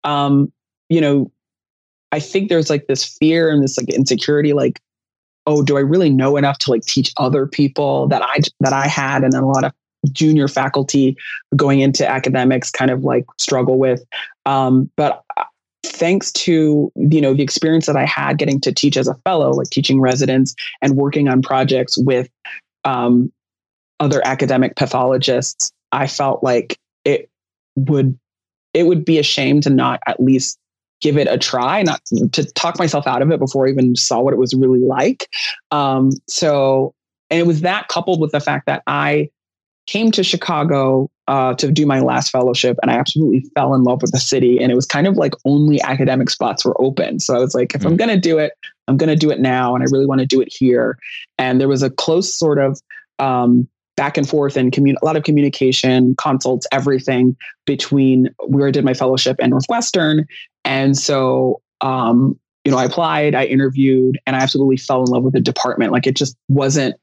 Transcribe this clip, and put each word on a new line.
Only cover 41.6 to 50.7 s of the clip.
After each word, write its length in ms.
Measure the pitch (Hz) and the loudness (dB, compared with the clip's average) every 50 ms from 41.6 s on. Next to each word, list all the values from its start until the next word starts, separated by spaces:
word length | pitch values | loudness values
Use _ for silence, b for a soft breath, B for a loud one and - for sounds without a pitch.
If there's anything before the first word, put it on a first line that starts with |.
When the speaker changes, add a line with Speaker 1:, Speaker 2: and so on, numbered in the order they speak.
| - 139 | 0 0
Speaker 1:
do 140 | 131 131 151 | 2 2 2
my 140 | 143 135 131 | 2 2 2
last 300 | 131 127 127 127 131 - | 0 0 0 -2 -4 -2
fellowship, 460 | - 127 123 127 120 - - 127 139 - | -2 0 0 0 0 0 0 0 0 0
and 80 | - 131 | 0 0
I 40 | 123 | 0
absolutely 500 | 117 123 - - 151 160 139 - 131 131 - _ | 0 -2 -2 0 0 2 2 2 0 -2 -2 _
fell 200 | 147 135 135 139 | -2 0 0 2
in 80 | 131 | 2
love 200 | 123 123 127 127 | 2 2 2 0
with 100 | 127 123 | -2 -2
the 60 | - 131 | -2 -2
city. 400 | - - 139 131 127 123 123 120 | -2 -2 0 2 4 4 4 4
And 120 | 123 127 | 2 2
it 40 | 120 | 0
was 100 | 123 135 | 0 0
kind 220 | - - 143 151 | -2 -2 0 0
of 100 | 202 196 | 2 2
like 160 | - 160 139 - - _ | 2 0 -2 -4 -4 _
only 360 | 131 143 147 147 151 147 - | 2 2 4 4 4 2 2
academic 480 | - - 135 131 135 127 131 131 127 123 | 0 -2 -2 0 0 0 0 0 0 -2
spots 360 | - - - 113 - - - | -2 -2 -4 -4 -4 -2 -2
were 160 | - - - | -2 0 0
open. 380 | 127 135 131 - 87 - - - | 0 0 0 -2 -4 -4 -4 -6
So 160 | - - 127 | -4 -2 0
I 40 | 120 | 0
was 160 | 131 127 - | 0 0 0
like, 200 | 131 120 - - | -2 -2 -2 -4
"If 120 | 147 - | -4 0
I'm 80 | 156 165 | 0 2
Speaker 2:
Mm. 40 | 185 | 2
Speaker 1:
gonna 180 | 220 233 214 190 | 2 2 0 0
do 180 | 180 170 160 156 | 2 2 2 2
it, 140 | 151 147 - _ B B B _ _ | 0 -2 -4 _ B B B _ _
I'm 100 | - 135 | -2 0
gonna 200 | 135 160 160 151 | 2 2 2 2
do 140 | 160 156 147 | 2 2 2
it 100 | 98 - | 2 2
now. 340 | 127 131 127 127 127 123 123 | 0 0 0 0 0 0 0
And 80 | 127 | 0
I 40 | 127 131 | 0 0
really 160 | 135 135 139 | 2 2 2
wanna 200 | 139 135 135 127 | 2 2 0 0
do 140 | 131 - 131 | 2 0 0
it 120 | 123 - | 0 -2
here." 460 | - - 135 127 | -2 0 2 2